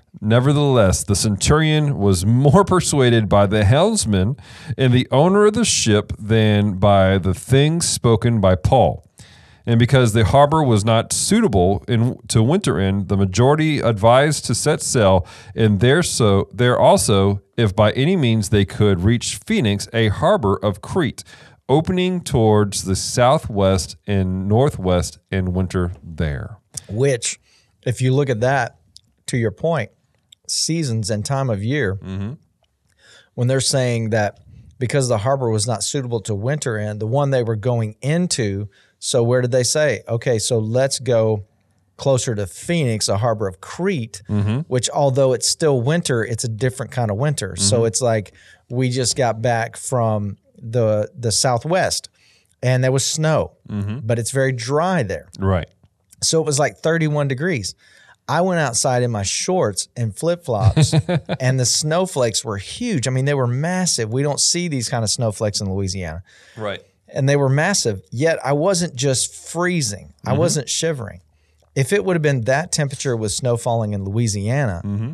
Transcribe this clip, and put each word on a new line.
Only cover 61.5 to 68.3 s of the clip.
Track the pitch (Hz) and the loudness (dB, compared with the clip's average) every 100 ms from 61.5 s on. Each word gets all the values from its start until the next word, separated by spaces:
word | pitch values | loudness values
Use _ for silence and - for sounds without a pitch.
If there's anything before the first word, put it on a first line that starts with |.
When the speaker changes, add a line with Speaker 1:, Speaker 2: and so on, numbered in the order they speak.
| 131 | 0
Speaker 2:
the | 123 | 0
snowflakes | - 151 165 185 143 120 - | -2 0 0 0 0 0 -2
were | 117 101 | -6 -8
huge. | - - 240 170 131 | -8 -8 -4 -2 -2
I | |
mean, | 127 135 | -2 0
they | |
were | 139 120 | 0 0
massive. | 123 160 185 180 - 107 | -2 -2 -2 -2 -2 -2
We | 127 | -2
don't | 143 135 | -2 -2
see | - 175 175 | -2 -2 -2
these | 135 113 | -4 -4
kind | 123 | -4
of | 107 | -4
snowflakes | - 113 98 107 - | -2 -4 -2 -4 -4
in | 101 | -4
Louisiana. | 95 95 95 85 82 - _ _ - | -4 -4 -6 -8 -10 -14 _ _ -10
Speaker 1:
Right. | 107 92 - _ _ | -8 -8 -12 _ _
Speaker 2:
And | - 135 | -2 0
they | 143 | 2
were | 135 | 2
massive, | 139 175 190 117 95 - | 2 0 0 -2 -4 -8
yet | 113 160 | -2 0